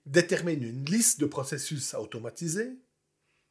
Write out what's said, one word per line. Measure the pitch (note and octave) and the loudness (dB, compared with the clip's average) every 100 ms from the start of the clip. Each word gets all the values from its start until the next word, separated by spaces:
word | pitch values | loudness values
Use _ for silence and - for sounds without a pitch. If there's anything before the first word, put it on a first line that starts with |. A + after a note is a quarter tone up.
déterminer | - D#3+ E3+ - F3 D#3 A2+ | 2 4 4 2 0 -2 -2
une | B2 C#3 | -6 0
liste | G#3+ A3+ - | 4 4 4
de | C#3 | 2
processus | - C3 C#3 - D3 - | 0 -4 -4 -4 -4 -4
à | - | -6
automatiser. | G#2+ A#2+ A#2 - E3+ F3+ B3 B3+ _ _ _ _ _ _ _ | -6 -8 -8 -6 -2 -2 -4 -8 _ _ _ _ _ _ _